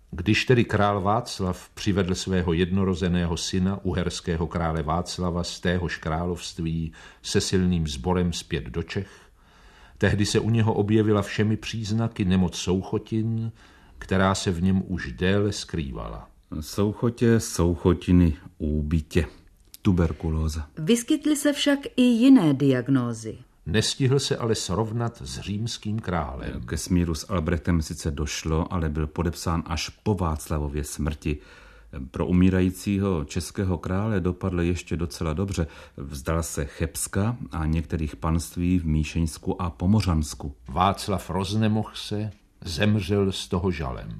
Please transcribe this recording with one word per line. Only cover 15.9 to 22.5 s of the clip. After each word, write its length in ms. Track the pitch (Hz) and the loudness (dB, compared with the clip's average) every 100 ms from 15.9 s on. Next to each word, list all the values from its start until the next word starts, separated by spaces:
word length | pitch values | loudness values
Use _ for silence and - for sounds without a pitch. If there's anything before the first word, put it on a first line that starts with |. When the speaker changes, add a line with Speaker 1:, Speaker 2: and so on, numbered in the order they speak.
| 57 55 53 - - _ - | -8 -10 -12 -16 -20 _ -10
Speaker 2:
Souchotě, 800 | - - 104 104 120 117 117 113 | -8 -2 0 2 -2 2 4 4
souchotiny, 960 | - - 87 85 92 87 - 90 87 76 - - | 2 2 2 4 4 2 6 6 6 2 -8 -6
úbytě. 680 | 76 76 76 80 - 85 78 - - _ _ - | -2 -2 0 0 0 0 -2 -6 -20 _ _ -2
Tuberkulóza. 840 | 107 90 82 - 82 80 80 78 76 - | 2 4 2 0 -2 0 0 -4 -8 -6
Speaker 3:
Vyskytly 580 | 160 233 - 302 302 294 | 2 2 2 -2 0 0
se 160 | 294 | 0
však 260 | 285 294 277 - - | 2 2 0 -2 2
i 60 | |
jiné 520 | 247 226 262 254 160 | 4 6 8 8 8